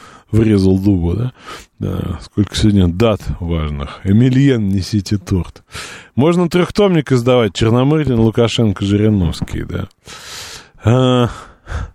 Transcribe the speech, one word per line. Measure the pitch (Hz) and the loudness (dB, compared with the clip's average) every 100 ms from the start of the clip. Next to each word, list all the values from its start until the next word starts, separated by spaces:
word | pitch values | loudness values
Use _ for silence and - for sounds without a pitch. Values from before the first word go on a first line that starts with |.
| - - _ | -20 -20 _
врезал | 110 110 101 95 95 | 0 2 4 4 2
дуба, | 101 95 85 95 | 2 0 0 -2
да? | 123 - - - - - | -4 -8 -18 -20 -20 -10
Да, | 101 92 92 87 | -6 -6 -6 -8
сколько | - - 101 - | -6 -2 -2 0
сегодня | 110 101 90 | 2 4 2
дат | 87 113 101 - - | 2 0 0 -4 -8
важных. | 85 82 76 71 71 - | -4 -4 -4 -6 -10 -8
Эмильен, | 95 107 131 127 139 120 98 | 0 2 4 4 2 2 0
несите | 95 - 107 - 101 | -2 -2 -4 -2 -4
торт. | - 95 - - _ - - - - - | -2 -4 -4 -12 _ -16 -16 -18 -6 0
Можно | 156 175 170 | 2 2 0
трехтомник | 180 170 - 202 165 127 | 0 0 2 2 2 2
издавать, | 127 120 127 107 | 0 2 2 2
Черномырдин, | - 117 123 135 156 135 117 | 0 0 2 2 0 0 2
Лукашенко, | 113 113 117 - 110 92 | 2 2 0 0 -2 -2
Жириновский, | 101 101 107 104 82 - - - | 0 2 2 2 0 -4 -6 -8
да. | - - 95 _ - - - - - - - - | -8 -8 -10 _ -20 -20 -18 -16 -16 -18 -20 -4
А, | 107 127 127 123 120 - - - - - - | 0 2 4 2 0 -4 -18 -20 -12 -10 -10